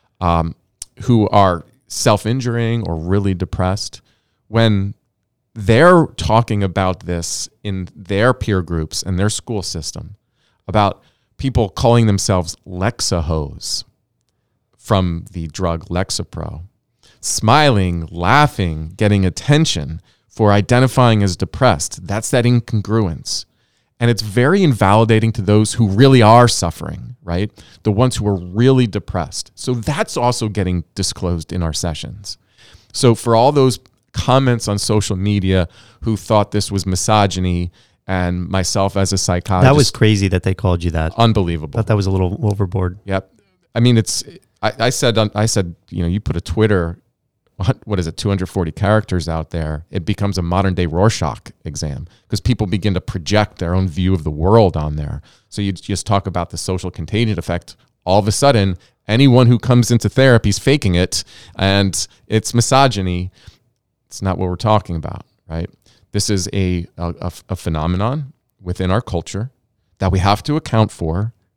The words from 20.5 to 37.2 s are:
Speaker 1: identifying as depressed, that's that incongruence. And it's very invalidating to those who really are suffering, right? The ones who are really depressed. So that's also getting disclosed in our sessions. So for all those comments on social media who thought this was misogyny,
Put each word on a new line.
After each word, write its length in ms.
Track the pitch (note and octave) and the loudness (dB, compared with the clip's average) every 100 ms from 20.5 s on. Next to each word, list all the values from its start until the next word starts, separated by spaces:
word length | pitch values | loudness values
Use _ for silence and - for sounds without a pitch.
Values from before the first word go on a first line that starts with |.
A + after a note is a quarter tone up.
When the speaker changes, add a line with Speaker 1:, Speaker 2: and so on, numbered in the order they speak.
Speaker 1:
identifying 680 | G2+ G2 B2 B2+ - A#2+ A2 | 4 4 2 4 4 4 4
as 140 | G2+ F2 | 0 -2
depressed, 680 | F#2+ - B2+ D2 - - F#2 | -6 0 0 2 -4 -10 -6
that's 240 | D4+ - | -6 -2
that 140 | C3 | 0
incongruence. 1000 | A#2+ A#2+ - A2 F#2+ A2+ F#2+ C#2 - - - _ _ _ _ - | 2 2 0 -4 -2 0 -2 -4 -8 -10 -10 _ _ _ _ -2
And 120 | A#2+ | 0
it's 120 | A2 | 0
very 400 | G#2+ G#2 C3 G3 | -2 2 2 4
invalidating 680 | E3+ A2 F#2+ G#2+ A2+ A2 A2+ | 2 2 4 4 4 2 2
to 100 | G#2+ | -2
those 320 | F#2 G#2+ G#2+ | 2 2 2
who 140 | - G#2 | 0 0
really 340 | G2 C3+ C3 | 4 6 8
are 260 | G#2+ A#2 A#2+ | 8 8 6
suffering, 680 | - E2+ - D2+ D#2 A#2 B2 | 2 -4 -6 -10 -10 -14 -16
right? 280 | F2 E2+ G#2 _ - _ | -6 -4 -6 _ -20 _
The 80 | A2 | 0
ones 240 | G2 B2+ - | 4 2 2
who 100 | G#2 | -2
are 100 | F#2+ | -2
really 500 | F2+ G2 B2+ C3 A#2 | -2 2 4 6 2
depressed. 640 | G2+ - F2+ D2 - - | -2 -6 -6 -6 -10 -14
So 200 | - - | -10 -6
that's 420 | B2 A2 D3+ A3 D#3 | -4 -4 -4 -4 -2
also 320 | A#2+ B2 G#2+ | -2 -2 -4
getting 360 | F#2+ F#2 F2+ - | -2 -2 -2 -4
disclosed 580 | - F#2+ - F2+ F2 - | -6 -6 -4 -4 -4 -6
in 100 | F2+ | -4
our 100 | E2 | -4
sessions. 640 | D#2 F2 D2+ - - - - _ _ _ _ _ | -4 -6 -6 -12 -14 -16 -18 _ _ _ _ _
So 220 | - B2 | 2 2
for 220 | A2+ A#2+ A2+ | 2 2 4
all 160 | C3 | 4
those 260 | D3 C3 A2+ _ _ _ | 4 2 0 _ _ _
comments 540 | - - C3 C3 A#2 - | -6 2 2 2 0 -2
on 120 | G#2 | -4
social 380 | - G#2+ - F#2 | 0 0 0 -2
media 520 | G2+ G#2 F#2+ F#2+ E2+ - - - | 0 0 2 0 0 -8 -20 -10
who 140 | A2+ G#2 | -6 -4
thought 340 | - G#2+ G2+ | 0 0 2
this 200 | G#2+ - | -2 -2
was 140 | G2+ | -4
misogyny, 840 | F#2 F2+ - G#2+ | -4 -4 2 2